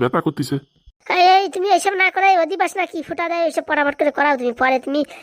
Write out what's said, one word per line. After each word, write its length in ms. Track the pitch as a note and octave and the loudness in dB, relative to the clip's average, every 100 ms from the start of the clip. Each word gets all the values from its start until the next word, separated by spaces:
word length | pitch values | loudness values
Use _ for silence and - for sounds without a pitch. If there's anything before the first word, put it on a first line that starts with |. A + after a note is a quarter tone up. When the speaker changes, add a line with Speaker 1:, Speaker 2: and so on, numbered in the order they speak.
Speaker 1:
ব্যথা 180 | B2 F3 D#3+ | 0 0 -2
করতেছে। 300 | D3+ C#3 C#3 - _ _ _ - F4+ | -4 -4 -6 -8 _ _ _ -4 2
Speaker 2:
এই, 80 | F4+ | 4
এই, 100 | F#4+ G4 | 4 2
তুমি 140 | F4+ F#4+ F4+ | -4 0 2
এইসব 180 | F#4+ G4 | 0 0
না 60 | F#4 | 0
করে 140 | F#4 G4 F#4+ | 2 2 4
অধিবাস 280 | D#4+ F4+ F4+ G4 | 2 -2 -2 -2
না 60 | F4 | -6
কি 120 | F4 C#4+ | -6 -10
ফুটা 200 | E4 E4+ | -6 -4
দেয়, 140 | E4+ E4 | -2 -2
ওইসব 180 | D#4 D4+ | -2 -4
পরামর্শ 260 | D4+ C#4+ C#4+ | -2 -2 0
করে 120 | D4 C#4+ | -2 0
করাও 160 | C#4+ C#4 | 0 0
তুমি, 120 | B3 A#3 | -2 -2
পরে 160 | C4 C4 | 0 0
তুমি 160 | C4 C#4+ C#4 - | -2 -4 -4 -8